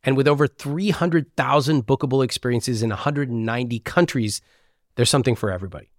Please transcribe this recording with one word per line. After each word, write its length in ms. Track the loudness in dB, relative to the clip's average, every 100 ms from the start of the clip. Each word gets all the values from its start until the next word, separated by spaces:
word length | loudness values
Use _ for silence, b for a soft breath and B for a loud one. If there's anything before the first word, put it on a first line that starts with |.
And 140 | 2 2
with 100 | 4
over 200 | 4 2
three 420 | -2 -6 -2 -2
hundred 460 | 0 2 0 -2 -4
thousand 500 | 2 2 2 0 2
bookable 380 | 0 2 0
experiences 580 | 0 -2 -2 -2 -2 -2
in 100 | -2
a 40 | -2
hundred 340 | -2 -2 -2
and 160 | -2 -2
ninety 320 | -2 -4 -6
countries, 600 | -2 2 2 0 -2 -4 _ _ _ _ _ -2
there's 160 | 2
something 240 | 2 2 0
for 160 | -2
everybody. 400 | -4 -10 -14 -20